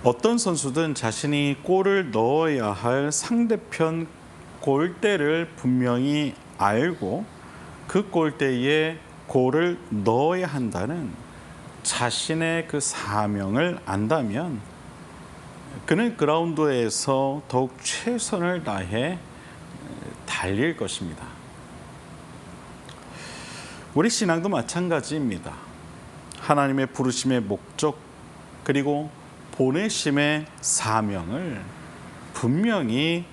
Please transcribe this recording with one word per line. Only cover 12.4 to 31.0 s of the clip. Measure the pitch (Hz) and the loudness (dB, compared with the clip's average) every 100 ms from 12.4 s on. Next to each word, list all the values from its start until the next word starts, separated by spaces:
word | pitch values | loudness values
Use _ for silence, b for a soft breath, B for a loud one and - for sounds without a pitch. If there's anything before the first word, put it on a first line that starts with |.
| 165 165 165 | 0 0 0
그 | 147 | -2
사명을 | 139 - 104 104 104 104 98 110 175 175 - | -2 -4 -2 2 2 2 0 2 2 0 -2
안다면 | 95 107 156 117 107 175 123 - - - - - - - - - - - - - | 0 2 2 2 -2 -2 -6 -10 -16 -16 -16 -16 -16 -16 -16 -16 -16 -14 -12 0
그는 | 165 233 226 | 2 2 2
그라운드에서 | 147 160 170 156 151 127 117 - - 135 135 143 - | 2 4 2 2 2 4 2 0 2 2 2 -2 -2
더욱 | 127 131 - | 0 0 -2
최선을 | - - - 240 - 202 175 180 | -6 -4 -2 -2 0 0 0 0
다해 | 156 101 90 107 143 180 - B B B - - - - - - - | -2 -4 -2 0 0 -2 -10 B B B -16 -16 -14 -12 -12 -14 -8
달릴 | - 92 98 147 160 | -4 -2 2 2 0
것입니다. | 98 - 90 78 - - - - - - - - - - - - - - - - - - B B B B B B B B B 139 | -4 -4 -6 -8 -12 -14 -18 -18 -18 -16 -16 -18 -18 -18 -16 -18 -16 -16 -16 -16 -16 -16 B B B B B B B B B 4
우리 | 196 | 4
신앙도 | - 196 165 185 | 4 4 4 2
마찬가지입니다. | 170 117 170 180 165 123 151 135 92 82 76 - - - - - - - - | 0 0 0 2 0 0 0 0 -2 -6 -12 -14 -16 -16 -16 -16 -18 -16 -12
하나님의 | - 147 139 135 131 | 2 4 6 4 0
부르심의 | - 127 120 131 127 | 2 0 2 2 2
목적 | 101 101 - - 156 - - - - - - - | 2 -2 -4 0 0 0 -10 -18 -18 -18 -18 -14
그리고 | - 139 139 147 151 - - - - | 2 2 4 0 -2 -10 -18 -18 -18
보내심의 | - 131 143 214 - 156 143 147 151 156 - | 2 4 4 2 0 2 4 4 2 -2 -8
사명을 | - - 110 110 | -2 0 2 2